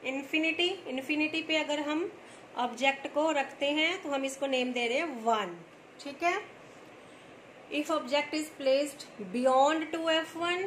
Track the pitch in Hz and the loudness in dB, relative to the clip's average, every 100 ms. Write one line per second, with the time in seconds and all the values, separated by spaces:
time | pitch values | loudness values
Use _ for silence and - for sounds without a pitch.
0 | 254 269 277 311 320 320 349 392 - 254 | -4 -6 -2 0 0 2 0 0 -6 -6
1 | 269 302 302 320 320 311 294 294 294 302 | -2 0 0 0 0 0 0 -2 0 -2
2 | 392 - - - - - 240 226 269 277 | -2 -6 -18 -20 -12 -4 -4 2 2 2
3 | 285 285 311 294 277 - 285 294 320 370 | -2 2 4 2 0 -2 0 2 2 0
4 | 302 277 269 269 277 262 254 240 240 262 | -2 -2 -2 -2 0 0 0 0 0 0
5 | 330 247 220 220 185 170 165 - - - | -2 -2 2 2 0 -8 -16 -20 -20 -14
6 | 285 277 339 381 - - - - - - | -12 -2 0 0 -6 -18 -20 -20 -20 -20
7 | - - - - - - - 277 294 311 | -20 -20 -20 -20 -20 -20 -6 -4 0 -2
8 | 247 285 294 311 302 - 269 269 294 - | 0 -2 0 -4 -6 -2 2 4 2 -6
9 | - - 196 233 254 262 277 320 311 330 | -16 -12 -6 2 6 8 6 4 0 -2
10 | 330 320 320 330 339 359 | 2 2 0 -4 -2 0